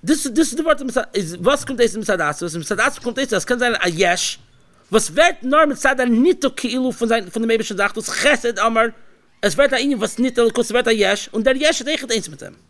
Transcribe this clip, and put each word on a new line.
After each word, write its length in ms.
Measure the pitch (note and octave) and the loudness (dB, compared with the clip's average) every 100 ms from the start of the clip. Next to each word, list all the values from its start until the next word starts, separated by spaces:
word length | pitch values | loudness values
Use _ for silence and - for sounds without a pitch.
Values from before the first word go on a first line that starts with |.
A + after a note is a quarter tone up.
| F3 | 0
Das, 180 | D4+ | 0
das 240 | C#4 G#3+ D#4+ | 0 0 0
ist 100 | B3 | 0
die 60 | D#4+ | 0
Worte, 200 | D4 C4+ A#3+ - | 0 0 -4 -2
is-, 240 | G3 E3 F3 | -4 -6 -2
was 260 | F3 C#4+ - | 0 0 -2
kommt 140 | B3+ | 0
jetzt 160 | A#3 G3+ | 0 0
mit 100 | G#3+ | -2
Sadat? 360 | F#3+ D3+ D3 | 0 0 -2
Was 120 | E3+ | -6
mit 140 | D#3+ D3+ | -6 -6
Sadat 340 | G3+ B3 - | 0 0 -2
kommt 160 | A#3 A#3+ | -8 -4
jetzt, 140 | C4+ | -2
das 160 | G3+ - | -2 0
kann 100 | B3 | 0
sein, 160 | B3 A3+ | 0 0
a 120 | F3+ | -2
Yesh, 500 | E3 F3+ F3+ - - - _ _ _ _ | 0 0 0 -2 -8 -16 _ _ _ _
was 260 | G#3+ - D#3+ | 0 0 2
wird 260 | E4+ F4 | 2 2
nur 220 | B3+ D4 D4+ | 0 4 4
mit 140 | C4+ | 2
Sadat 300 | C#4 C4 B3 | 0 2 2
Nito 400 | A3+ D4 - C4+ | 4 4 4 0
Keilu 420 | - B3 B3 B3+ | -2 -4 -2 -2
von 160 | - A#3 | -2 0
sein, 240 | A3+ F3+ | 0 -2
von 100 | A3 | -4
dem 80 | A3+ | 0
Eibischen 280 | A3+ - F#3+ | 0 -2 -2
sagt, 180 | G3+ - | -2 -2
das 160 | - | -6
Chesed 460 | - C#4+ D4 A#3+ G3 | 0 2 2 0 0
Amar, 300 | A3 A3+ A#3 - - _ _ _ | 0 2 0 -2 -20 _ _ _
es 180 | G3+ G3+ | -2 2
wird 140 | C#4 | 2
ein 100 | C4 | 2
Inyan, 200 | C#4 C4 | 0 0
was 160 | G#3 - | -2 -2
nicht, 200 | B3 B3 | -2 2
es 360 | A#3 A#3 A#3 | 0 2 0
wird 140 | A#3 B3 | 0 0
ein 80 | A3 | 2
Yesh, 320 | F#3+ G3+ - | 2 0 -2
und 160 | A3 A3 | -2 0
der 80 | C4 | 2
Yesh 240 | D4+ - | 2 0
hat 80 | B3+ | -2
echt 240 | D#4 B3+ | -6 -2
eins 180 | A#3 - | -4 -4
mit 120 | D3+ | -14
dem. 160 | - E2 _ | -18 -20 _